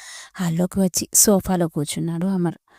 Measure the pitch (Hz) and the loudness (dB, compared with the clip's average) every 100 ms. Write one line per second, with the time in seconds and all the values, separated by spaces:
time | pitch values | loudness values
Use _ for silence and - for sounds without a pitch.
0 | - - - - 180 165 180 - 190 - | -20 -18 -16 -6 -2 0 0 2 0 0
1 | - - - 196 - 180 170 160 147 - | -2 2 4 4 2 0 0 -2 -4 -4
2 | 165 165 185 190 170 180 _ | -4 -2 -2 0 0 -2 _